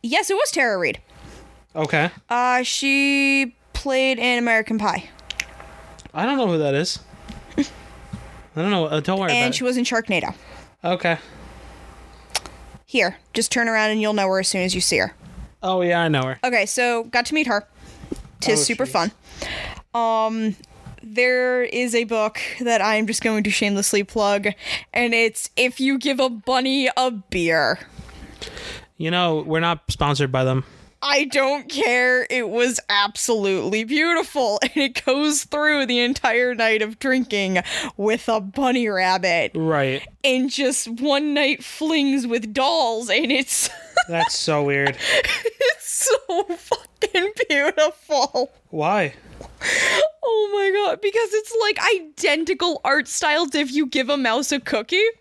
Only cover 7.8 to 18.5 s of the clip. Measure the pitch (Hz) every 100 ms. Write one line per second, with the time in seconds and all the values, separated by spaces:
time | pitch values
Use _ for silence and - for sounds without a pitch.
7.8 | - - - - - - - 156 185 196
8.8 | 156 156 147 190 196 240 247 247 247 247
9.8 | 240 233 226 190 - - - - - _
10.8 | 170 180 170 160 - - - - - -
11.8 | - - - - - - - - - -
12.8 | _ 226 185 - _ - 208 247 233 220
13.8 | 214 214 214 214 190 190 190 190 180 185
14.8 | 180 165 131 - - - - - 185 185
15.8 | 175 170 165 147 131 131 254 240 208 -
16.8 | 240 233 233 240 240 302 262 208 - -
17.8 | - - - - - - -